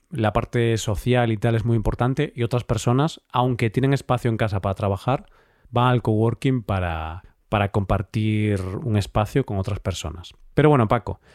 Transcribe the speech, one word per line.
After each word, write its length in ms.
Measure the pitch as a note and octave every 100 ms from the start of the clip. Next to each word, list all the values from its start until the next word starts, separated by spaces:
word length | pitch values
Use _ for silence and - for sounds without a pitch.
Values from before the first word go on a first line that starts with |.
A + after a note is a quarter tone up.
| _
la 220 | C#3 G#2+
parte 440 | A2+ A#2 A#2+ A#2 A2+
social 540 | - G2+ B2 B2 A#2
y 60 | G#2+
tal 180 | A#2 A2+
es 100 | A2+
muy 100 | A#2
importante 560 | G#2 - B2 C3+ D3 -
y 80 |
otras 200 | A#2 B2
personas, 580 | - A2 - B2+ D#3 - _
aunque 360 | B2+ B2+ A#2+ A#2
tienen 220 | B2 C3+
espacio 380 | C#3 - B2 B2
en 80 | A2
casa 240 | A2+ G2
para 140 | G2 F#2+
trabajar, 500 | G#2 G2 - C3+ - _ _ _ -
van 160 | A#2+ B2
al 140 | B2
coworking 580 | A#2 A2 A2+ A2+ C#3 C3
para, 640 | G#2 F#2+ F2 E2 D#2+ F2 - _ -
para 220 | G#2+ G2+
compartir 920 | G#2+ G2 G2 G2 A2+ A2 G#2+ G#2+ G2
un 360 | F#2 G2 A#2+ G#2+
espacio 480 | F#2+ A2 G#2+ C#3+ -
con 120 | G2
otras 220 | - G2+
personas. 560 | - F#2 D#2+ E2 - - -
Pero 160 | - D3
bueno, 180 | C#3+ G#2+
Paco, 320 | A#2+ - - _